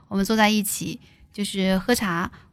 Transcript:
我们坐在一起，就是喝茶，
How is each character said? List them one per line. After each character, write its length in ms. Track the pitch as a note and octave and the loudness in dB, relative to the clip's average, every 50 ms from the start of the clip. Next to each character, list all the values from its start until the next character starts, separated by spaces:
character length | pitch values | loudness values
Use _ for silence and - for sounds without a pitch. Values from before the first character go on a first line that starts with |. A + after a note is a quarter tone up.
| - _ | -14 _
我 80 | G3+ | -4
们 60 | G3 | -2
坐 140 | G3 F#3 A3 | 0 0 4
在 140 | A3 G#3+ G#3 | 4 4 4
一 120 | G#3+ G#3+ | 4 2
起， 380 | G3+ - - - D#3+ - D#3+ - - - - _ - - | 0 -2 -4 -6 -6 -8 -8 -10 -14 -20 -20 _ -20 -16
就 100 | - - | -10 -8
是 360 | G3+ G3+ - G3 F#3+ F#3+ F#3+ F#3+ | -8 -6 -2 0 0 2 2 0
喝 160 | F#3 - B3 | 2 0 0
茶， 360 | A#3+ A3+ G3 E3+ E3+ F3 - - - - - | 0 0 -2 -2 -4 -4 -6 -10 -16 -20 -18